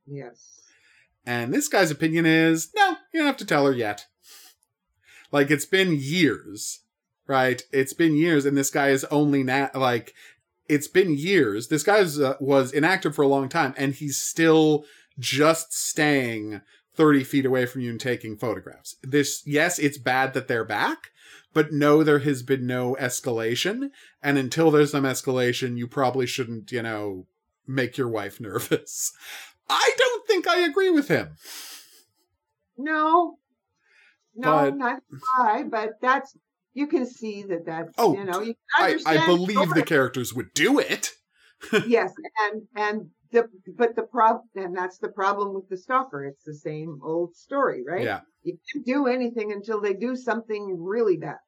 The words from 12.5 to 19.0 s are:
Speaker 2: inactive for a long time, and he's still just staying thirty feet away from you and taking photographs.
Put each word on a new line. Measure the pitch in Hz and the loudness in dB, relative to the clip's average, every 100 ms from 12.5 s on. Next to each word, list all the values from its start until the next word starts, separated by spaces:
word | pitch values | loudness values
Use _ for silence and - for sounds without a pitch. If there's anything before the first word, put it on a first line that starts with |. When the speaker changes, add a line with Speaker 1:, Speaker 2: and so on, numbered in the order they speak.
| 139 127 | 4 4
Speaker 2:
inactive | 147 160 185 170 147 | 0 2 0 -2 2
for | |
a | 139 | 2
long | 139 131 | 2 0
time, | 165 139 131 | -2 -2 -2
and | 139 | -4
he's | 135 147 135 | -4 -8 -6
still | - - 165 160 156 151 - _ _ - | -6 2 6 6 6 2 -2 _ _ -10
just | 120 135 147 160 - | -4 2 2 2 -4
staying | - - - 151 139 120 113 107 104 _ _ _ | -8 -6 0 2 2 0 -6 -8 -12 _ _ _
thirty | - 156 143 | 4 6 6
feet | 131 143 131 | 2 0 2
away | 131 123 | 0 0
from | 131 | -4
you | 123 | -8
and | 113 | -6
taking | 127 120 110 107 | -4 -6 -6 -6
photographs. | 123 95 - - - - | -6 -6 -10 -20 -20 -16